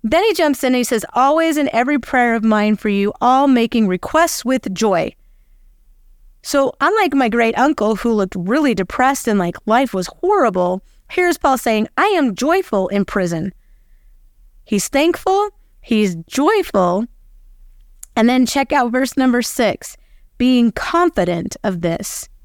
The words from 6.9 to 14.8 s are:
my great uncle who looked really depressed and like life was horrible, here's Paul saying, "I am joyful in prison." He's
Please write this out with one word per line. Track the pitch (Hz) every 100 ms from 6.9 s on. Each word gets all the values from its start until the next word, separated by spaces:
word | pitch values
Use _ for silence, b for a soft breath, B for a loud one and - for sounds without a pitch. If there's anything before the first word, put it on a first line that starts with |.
| 427 370
my | 277 247
great | 233 226 226
uncle | 269 311 214 214
who | 233
looked | 214 190 190
really | 175 285 294
depressed | 196 185 - 254 277 -
and | 202
like | 175 - -
life | 226 269
was | 190 180 -
horrible, | 359 415 247 185 180 185 _ _ _
here's | - 359 339
Paul | 294 254
saying, | - 220 220 -
"I | 381
am | 381 269
joyful | 185 269 370 359 208 185
in | 202
prison." | 196 208 180 165 185 - _ _ _ - _ - - _ - -
He's | - 202